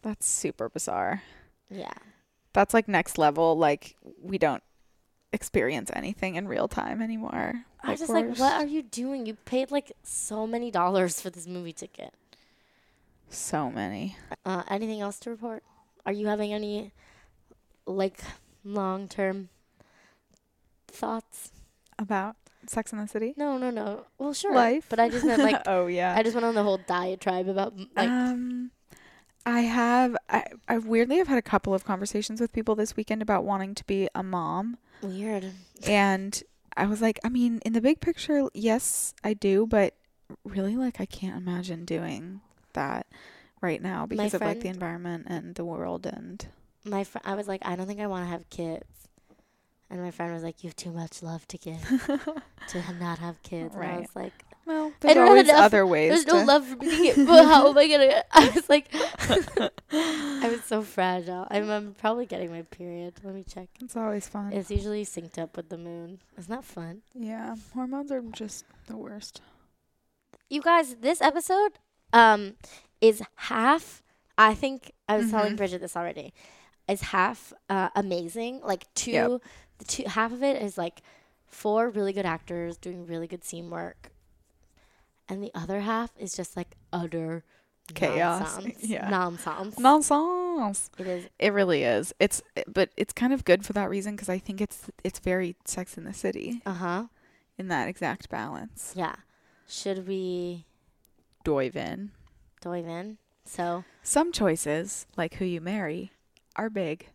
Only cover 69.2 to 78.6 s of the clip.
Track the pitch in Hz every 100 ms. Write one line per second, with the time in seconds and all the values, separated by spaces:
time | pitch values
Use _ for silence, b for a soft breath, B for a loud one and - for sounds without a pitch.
69.2 | - - b b b _ _ _ _ _
70.2 | _ - _ 285 330 339 285 240 240 339
71.2 | 311 302 - 381 415 - _ _ _ 226
72.2 | 226 208 196 214 B B B _ 226 214
73.2 | 214 - - 247 240 311 - - _ _
74.2 | _ - 214 214 269 269 - _ - 214
75.2 | 226 214 208 208 190 180 170 175 175 170
76.2 | 135 b b b b b - 196 - 196
77.2 | 185 233 - - _ 196 185 - 202 175
78.2 | 170 220 233 262